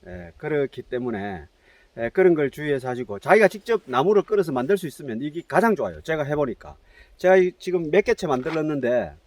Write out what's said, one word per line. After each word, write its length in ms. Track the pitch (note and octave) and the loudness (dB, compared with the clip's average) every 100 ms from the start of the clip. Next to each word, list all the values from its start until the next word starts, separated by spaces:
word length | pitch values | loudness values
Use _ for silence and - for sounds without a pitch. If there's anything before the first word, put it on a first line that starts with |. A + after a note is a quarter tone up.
| F2+ | -16
에, 260 | F2+ F2 - | -16 -16 -14
그렇기 460 | D3+ D3+ C#3 - | -6 -4 -4 -6
때문에, 640 | G#2+ B2 B2 A2 G2+ F#2 D2 _ _ _ _ - | -8 -6 -4 -6 -8 -10 -14 _ _ _ _ -8
에, 120 | A#2 | -6
그런 260 | D3 F#3 E3 | 4 4 4
걸 160 | C#3+ | 0
주의해서 380 | - D3 C#3 B2+ | -4 -4 -4 -4
하시고, 300 | B2 B2 G2+ | -6 -6 -8
자기가 280 | C#3 G3+ G3 | 2 4 4
직접 340 | G#3 - A3 - | 2 -4 -4 0
나무를 360 | B2 D#3+ G#3 | 0 2 2
끌어서 280 | - G#3 E3 | 2 0 0
만들 260 | C3 B2+ G3 | -2 0 -2
수 80 | E3 | -2
있으면 340 | - D3 A2+ | -12 -10 -8
이게 200 | D3 D#3 - | -8 -10 -2
가장 280 | D3 A3+ F#3+ | 2 2 2
좋아요. 260 | G#2+ D#2 | -2 -6
제가 220 | D#2 D#3+ | -6 -4
해보니까. 520 | C#3+ D3 C#3 G#2 - D2 _ _ _ _ | -2 -2 -2 -4 -14 -20 _ _ _ _
제가 200 | F3+ F#3+ | 4 6
이, 160 | F3+ - | 4 -2
지금 320 | - F3+ D#3+ | -4 -4 2
몇 140 | E3+ | 2
개 100 | G3+ | 2
채 140 | A#3 E3 | 0 0
만들었는데 880 | B2+ B2+ D#3+ D#3 D3 A#2+ B2 F2+ D2 | -2 -2 -4 -2 -2 0 0 -2 -10